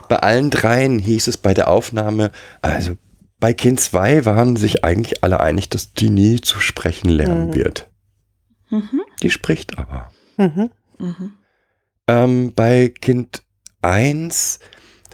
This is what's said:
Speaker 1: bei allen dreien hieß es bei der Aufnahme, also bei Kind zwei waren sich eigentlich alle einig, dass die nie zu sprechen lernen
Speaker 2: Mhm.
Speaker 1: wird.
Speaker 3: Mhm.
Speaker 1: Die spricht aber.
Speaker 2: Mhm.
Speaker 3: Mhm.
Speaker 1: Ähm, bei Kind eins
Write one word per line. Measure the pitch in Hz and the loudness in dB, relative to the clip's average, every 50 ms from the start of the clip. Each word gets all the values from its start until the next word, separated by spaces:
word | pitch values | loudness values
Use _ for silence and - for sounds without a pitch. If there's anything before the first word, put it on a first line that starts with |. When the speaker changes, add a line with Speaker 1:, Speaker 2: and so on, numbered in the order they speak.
| - - | -4 -2
Speaker 1:
bei | - - | -2 0
allen | - 101 113 127 143 143 | 2 2 2 2 0 0
dreien | 127 120 - 113 117 127 135 135 127 110 | 0 0 0 2 2 2 2 2 0 0
hieß | 95 107 113 110 - | 0 0 0 0 0
es | 123 120 | -2 -4
bei | - - 101 95 | -2 0 2 2
der | 104 - - | 2 2 4
Aufnahme, | 87 110 - - 113 110 107 107 107 107 107 104 - - - - - - - | 2 2 0 -2 -4 -4 -4 -2 0 0 -2 -2 -4 -8 -20 -20 -14 -8 -6
also | - 76 - 90 87 - - _ _ _ _ _ _ _ _ | -4 -4 -4 -4 -6 -6 -8 _ _ _ _ _ _ _ _
bei | 113 113 117 | -2 0 0
Kind | - - 123 131 123 | 2 2 2 2 2
zwei | - - - 90 95 113 147 156 127 | 0 -2 -2 0 2 2 2 2 2
waren | 110 101 110 120 123 120 | 2 2 2 2 2 2
sich | 107 104 107 - - - | 2 0 0 0 0 0
eigentlich | 82 87 98 113 - - - - | 0 0 0 -2 -4 -4 -2 0
alle | 90 92 - | 0 0 2
einig, | - 78 80 85 - - | 0 0 0 -2 -2 -4
dass | - 101 - - - | -6 -8 -8 -8 -4
die | - 110 110 | 0 0 2
nie | 104 98 101 107 117 120 | 4 4 4 4 2 2
zu | - - - 107 | 0 -4 -4 -2
sprechen | - - - - - 87 82 - - 82 | -4 -4 -4 -4 -4 -4 -4 -2 0 2
lernen | 82 76 73 - 170 82 - - | 2 2 2 2 0 0 -2 -2
Speaker 2:
Mhm. | 78 | 0
Speaker 1:
wird. | 65 - - - - - - _ _ _ _ _ _ _ _ _ _ _ _ _ _ _ - | 0 0 0 -2 -6 -14 -20 _ _ _ _ _ _ _ _ _ _ _ _ _ _ _ -6
Speaker 3:
Mhm. | 226 214 208 214 254 294 415 - _ - - | -6 -6 -4 -4 -6 -6 -6 -8 _ -4 -4
Speaker 1:
Die | 180 | -4
spricht | - - - - 160 - - - - - | -4 -4 -4 -4 -4 -4 -6 -10 -12 -12
aber. | - - 67 65 62 - _ _ _ _ _ | -12 -12 -12 -14 -14 -16 _ _ _ _ _
Speaker 2:
Mhm. | - 202 175 151 185 220 240 - _ _ _ _ - | 0 0 0 0 -2 -4 -6 -6 _ _ _ _ -12
Speaker 3:
Mhm. | - 175 175 180 185 202 202 _ _ _ _ _ _ _ _ _ _ _ _ _ _ - | -12 -10 -10 -10 -12 -14 -16 _ _ _ _ _ _ _ _ _ _ _ _ _ _ 0
Speaker 1:
Ähm, | 117 120 123 127 127 123 123 120 - | 2 2 4 2 2 0 0 -2 0
bei | - 113 117 123 127 127 123 | 0 2 4 4 4 4 2
Kind | - - - - 123 123 120 - - - - _ _ _ - - _ _ | 0 -2 -2 0 0 0 -2 -6 -10 -20 -20 _ _ _ -20 -20 _ _
eins | - 90 92 101 120 143 147 156 160 165 165 - - - - - - - _ - _ _ _ _ _ - | -2 0 2 2 2 0 0 -2 -6 -6 -6 -6 -4 -6 -6 -10 -14 -20 _ -20 _ _ _ _ _ -20